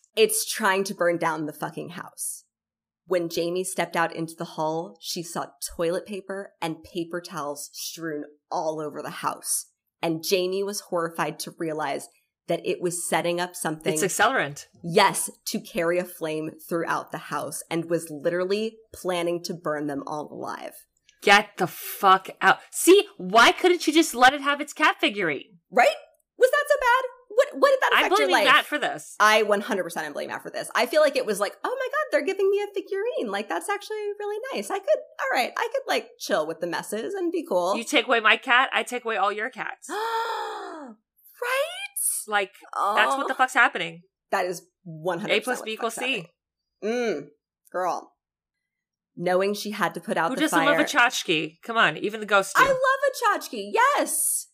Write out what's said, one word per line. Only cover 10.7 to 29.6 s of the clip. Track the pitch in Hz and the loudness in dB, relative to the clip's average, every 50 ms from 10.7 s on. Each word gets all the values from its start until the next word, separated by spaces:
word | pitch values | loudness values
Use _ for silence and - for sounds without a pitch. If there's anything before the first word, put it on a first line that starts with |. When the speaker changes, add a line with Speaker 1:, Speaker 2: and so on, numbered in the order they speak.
| 208 - - - | -6 -10 -8 -4
Speaker 1:
horrified | 180 170 165 165 165 175 160 151 160 - | -4 -2 -2 -2 -2 -4 -4 -4 -4 -8
to | - 170 - | -10 -10 -8
realize | - 170 160 151 151 151 139 143 - - - _ _ _ _ _ _ _ - | -6 -6 -4 -4 -4 -4 -4 -4 -6 -8 -12 _ _ _ _ _ _ _ -2
that | 170 - - | -2 0 0
it | - - - | -2 -2 0
was | 175 175 165 - - - | -2 -2 -2 -4 -4 -2
setting | 185 160 160 170 175 175 | 0 0 0 0 0 -2
up | 180 175 - | -2 -4 -6
something | - - - 156 160 - 160 156 | -6 -4 -4 -4 -4 -2 -2 0
Speaker 2:
It's | 156 | 0
accelerant. | 165 160 - - 208 240 269 214 156 143 147 - - - _ _ | 0 0 2 2 2 2 2 0 -2 -4 -6 -12 -16 -20 _ _
Speaker 1:
Yes, | - 170 165 208 196 165 160 - - - - _ - | -6 0 4 6 6 6 4 0 -6 -6 -8 _ -8
to | - - 214 | -6 -6 -6
carry | - - - 175 165 170 175 180 | -6 -6 -4 -2 0 2 2 0
a | 175 | -2
flame | - - - 170 156 156 156 156 156 - - - - | -4 -8 -8 -6 -6 -4 -4 -6 -6 -10 -12 -8 -4
throughout | 175 170 - - 151 143 - - | -4 -2 -2 -2 -4 -4 -4 -8
the | - 156 | -10 -12
house | - - - 147 - 139 - - - - | -8 -8 -6 -6 -6 -6 -8 -10 -8 -4
and | 165 170 165 165 | -4 -4 -2 0
was | 175 165 165 - | -2 -2 -2 -6
literally | 151 143 143 170 170 180 185 185 202 208 220 226 226 - - _ | -8 -4 -2 -2 0 0 0 0 0 -2 -2 -4 -6 -10 -20 _
planning | - - - 180 180 175 170 175 175 170 170 | -14 -8 -4 -4 -2 -2 0 -2 -2 -4 -4
to | - 175 | -8 -8
burn | 165 - 156 151 147 151 | -6 -4 -4 -4 -4 -4
them | 143 139 139 - | -4 -6 -6 -6
all | - 151 151 - - | -8 -8 -8 -8 -10
alive. | - 123 - - - - - - - - - _ _ _ _ _ _ _ | -10 -10 -10 -8 -10 -10 -12 -14 -16 -18 -20 _ _ _ _ _ _ _
Speaker 2:
Get | - 208 202 208 208 - - | 6 6 6 6 6 2 -4
the | - 185 | -4 -4
fuck | 165 - - - - - - 208 190 185 190 - - - - | -4 -4 -8 -12 -12 -4 2 6 6 6 6 4 -2 -6 2
out. | - 190 - - - - | 4 4 4 4 0 -10
See, | - - - 330 381 403 - - - | -6 2 8 8 8 8 8 2 -4
why | - 180 180 202 226 240 330 | -12 -4 4 6 8 8 8
couldn't | 359 - - 349 359 330 - | 6 6 4 2 2 2 0
you | 320 | 2
just | 285 330 311 - - | 4 4 4 4 4
let | 233 247 254 285 | 6 6 6 6
it | 294 | 4
have | 277 285 285 269 | 0 -2 -2 -2
its | 294 - | -4 -8
cat | - - 311 349 - - | -2 2 2 2 2 2
figurine? | 349 294 202 208 185 160 139 - - _ _ _ _ _ | 0 0 0 0 0 0 -2 -2 -6 _ _ _ _ _
Speaker 1:
Right? | 180 240 - 587 640 - - - _ _ _ _ _ - | 4 4 6 4 4 0 -6 -20 _ _ _ _ _ 4
Was | 480 508 | 4 4
that | 587 587 554 - | 4 4 2 2
so | 571 539 | 2 4
bad? | 508 480 480 523 523 494 - - _ - | 4 4 4 4 2 -2 -8 -14 _ -2
What, | 415 466 523 - - 269 | 2 2 2 2 2 2
what | 523 571 | 4 4
did | 539 523 | 4 4
that | 523 - | 4 4
Speaker 2:
I'm | 190 233 - | 4 4 4
Speaker 1:
affect | - - 311 | 4 4 2
your | - 370 | 4 4
Speaker 2:
blaming | 330 220 - | 4 4 6
Speaker 1:
life? | 254 277 | 6 6
Speaker 2:
Matt | 285 - | 6 4
for | - 302 285 | 2 -2 -2
this. | 214 147 135 156 - - - - | -2 -2 -4 -6 -10 -6 0 4
Speaker 1:
I | 208 214 214 226 | 6 6 6 6
one | 214 208 202 202 | 4 4 2 0